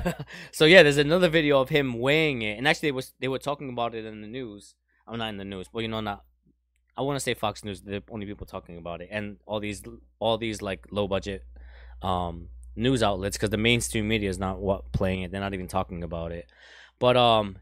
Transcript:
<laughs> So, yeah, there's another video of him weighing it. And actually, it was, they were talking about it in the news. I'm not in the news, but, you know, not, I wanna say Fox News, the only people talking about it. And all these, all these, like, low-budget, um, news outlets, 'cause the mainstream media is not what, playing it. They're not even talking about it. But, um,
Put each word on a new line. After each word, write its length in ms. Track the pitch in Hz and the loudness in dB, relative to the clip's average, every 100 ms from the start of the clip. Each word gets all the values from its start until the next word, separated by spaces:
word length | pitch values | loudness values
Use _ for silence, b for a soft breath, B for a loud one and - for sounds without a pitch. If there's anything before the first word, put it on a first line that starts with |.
<laughs> 480 | 175 - - - - | -6 -6 -10 -16 -8
So, 120 | - | 4
yeah, 180 | 156 185 | 10 12
there's 140 | 147 143 | 10 6
another 320 | 143 180 175 | 4 4 4
video 320 | 160 147 139 | 4 4 4
of 80 | 127 | 4
him 300 | 151 131 117 | 2 0 0
weighing 420 | 131 156 156 123 | 2 2 2 0
it. 160 | 107 104 | -4 -2
And 100 | 143 | 0
actually, 220 | 165 151 | 2 0
it 60 | |
was, 180 | 131 - - | -2 -6 -6
they 80 | 127 | -4
were 100 | 131 | -4
talking 300 | 143 147 139 | -4 -6 -6
about 260 | 120 117 | -4 -4
it 120 | 113 110 | -6 -10
in 160 | 107 | -12
the 60 | 107 | -12
news. 480 | 127 117 104 - _ _ _ - | -10 -10 -14 -20 _ _ _ -12
I'm 120 | 117 | -8
not 100 | 110 | -6
in 80 | 98 | -6
the 80 | |
news, 240 | 98 95 90 | -8 -10 -8
but, 100 | 117 | -6
you 80 | 113 | -4
know, 120 | 110 | -4
not, 240 | 104 101 _ _ _ _ _ _ _ - | -6 -8 _ _ _ _ _ _ _ -6
I 60 | |
wanna 180 | 135 139 | -4 -2
say 140 | 127 | -4
Fox 300 | 117 107 - | -2 -4 -4
News, 180 | 104 92 | -10 -10
the 200 | 101 101 - | -8 -8 -8
only 140 | 110 | -10
people 220 | 101 98 92 | -10 -12 -12
talking 320 | 92 - 85 | -12 -12 -14
about 240 | 85 85 | -10 -12
it. 60 | 90 | -8
And 260 | 104 104 98 | -8 -8 -10
all 160 | - 107 | -6 -6
these, 220 | 104 98 117 117 _ - | -4 -8 -12 -18 _ -2
all 180 | 110 110 | 0 0
these, 240 | 113 98 | -2 -6
like, 240 | 101 95 - | -6 -8 -6
low-budget, 540 | 104 98 95 101 95 - - b b b b | -4 -2 -2 -4 -10 -12 -20 b b b b
um, 480 | 95 90 87 85 87 - - 104 | -2 -2 -2 -8 -14 -18 -14 -4
news 260 | 123 131 | 0 2
outlets, 340 | 104 92 98 - | 2 0 -4 -4
'cause 140 | 104 | -2
the 80 | 104 | 2
mainstream 500 | 113 120 - 113 107 | 4 4 2 -2 0
media 220 | 110 101 | 0 -2
is 80 | 90 | -2
not 200 | 95 92 | -4 -2
what, 320 | 98 98 - | -2 -2 -2
playing 280 | - 95 92 | -2 0 -2
it. 100 | 90 | -4
They're 80 | 98 | -6
not 120 | 98 | -6
even 160 | 95 92 | -6 -4
talking 340 | 95 92 87 | -4 -4 -6
about 300 | 85 82 85 | -8 -8 -8
it. 180 | 85 - b b b b - | -10 -14 b b b b 0
But, 200 | 123 123 | 4 6
um, 400 | 120 110 101 95 | 6 4 2 -6